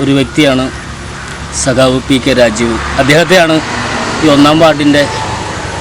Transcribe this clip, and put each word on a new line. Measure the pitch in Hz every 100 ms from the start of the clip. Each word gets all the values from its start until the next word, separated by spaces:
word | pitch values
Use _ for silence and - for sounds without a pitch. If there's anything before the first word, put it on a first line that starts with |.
ഒരു | 135 139
വ്യക്തിയാണ് | 131 - 143 127 131 - - - - - - - - -
സഖാവ് | 139 123 131 131 127
പി | 131
കെ | 139 123
രാജീവ്. | 120 107 117 110 - -
അദ്ദേഹത്തെയാണ് | 131 151 160 185 160 156 - - - - - -
ഈ | 156 143
ഒന്നാം | 147 160
വാർഡിൻ്റെ, | 160 147 147 143 139 - - - - - - -